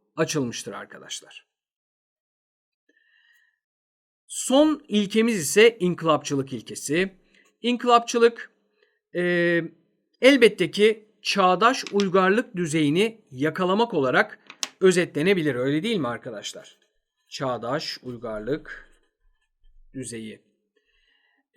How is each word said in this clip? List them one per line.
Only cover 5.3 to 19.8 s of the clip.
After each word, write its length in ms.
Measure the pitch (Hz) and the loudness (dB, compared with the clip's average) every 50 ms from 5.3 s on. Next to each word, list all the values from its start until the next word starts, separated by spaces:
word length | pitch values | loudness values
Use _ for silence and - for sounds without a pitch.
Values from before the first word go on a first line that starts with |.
| 226 | 0
ise 400 | 185 147 139 - 202 226 - - - | -2 -2 -2 -2 -2 -2 -2 -6 -6
inkılapçılık 720 | 180 180 165 - 156 165 151 139 139 - 143 135 135 135 | -4 -4 -4 -2 -2 -2 -2 -2 -2 -4 -4 -4 -4 -6
ilkesi. 640 | 131 113 - - - - - - 147 175 190 196 - _ _ _ _ _ _ _ _ _ | -10 -12 -12 -14 -14 -14 -8 -4 -4 -2 -4 -4 -8 _ _ _ _ _ _ _ _ _
İnkılapçılık, 880 | - 240 247 233 - 240 240 233 233 - - 233 226 240 233 - - - _ _ _ _ _ _ _ _ _ _ _ _ - | -4 -4 -4 -2 2 2 4 4 2 0 2 4 4 4 2 0 -10 -20 _ _ _ _ _ _ _ _ _ _ _ _ -6
e, 80 | 175 175 175 175 175 170 175 170 170 165 160 - _ _ _ _ _ _ _ _ _ | -2 -2 0 0 2 2 2 2 0 -2 -4 -12 _ _ _ _ _ _ _ _ _
elbette 500 | 226 262 285 254 233 208 - - 175 147 | 6 6 8 8 6 4 4 2 -4 -4
ki 380 | - 196 208 220 214 220 - _ _ _ | 2 2 4 4 2 0 -8 _ _ _
çağdaş 600 | - - - 196 190 185 180 175 220 240 269 - - - | -8 -4 0 2 4 4 4 4 4 2 2 0 -4 -2
uygarlık 640 | 202 202 202 190 165 190 185 190 202 233 - - - | 0 0 0 2 2 4 4 4 2 2 0 -2 -6
düzeyini 680 | 175 175 151 156 165 151 143 151 185 214 226 220 - _ _ | -6 -4 -2 0 0 2 2 2 2 0 0 -2 -8 _ _
yakalamak 640 | 131 127 143 156 156 180 185 180 196 220 233 226 196 | -8 -4 -4 -4 -2 -2 0 0 2 0 0 0 0
olarak 440 | 151 135 127 135 190 220 - - - _ - - _ - - - _ | 0 0 2 2 2 0 0 -6 -16 _ -20 -12 _ -10 -10 -2 _
özetlenebilir. 760 | 190 190 180 180 165 135 131 147 151 190 202 180 151 147 123 | 4 4 4 4 0 -2 -2 -2 0 2 2 2 0 -2 -2
Öyle 280 | 123 127 139 147 156 | -2 -2 -2 -2 -2
değil 140 | 180 233 226 | -2 -2 -2
mi 120 | 180 131 120 | -2 -2 -4
arkadaşlar? 720 | 117 110 - 131 110 101 - - - - - - _ _ _ _ _ _ _ _ _ _ _ _ | -6 -8 -10 -12 -14 -12 -12 -12 -14 -14 -20 -20 _ _ _ _ _ _ _ _ _ _ _ _
Çağdaş 680 | - - 139 131 123 110 117 117 139 160 156 - - - | -10 -6 -6 -4 -4 -4 -4 -4 -4 -4 -4 -6 -10 -10
uygarlık 880 | - 127 120 113 120 113 110 104 107 120 147 156 - - - - - - _ _ _ _ _ _ _ _ _ _ _ _ _ _ _ - _ - | -12 -12 -12 -10 -10 -8 -8 -8 -4 -4 -4 -6 -6 -12 -18 -18 -18 -20 _ _ _ _ _ _ _ _ _ _ _ _ _ _ _ -20 _ -20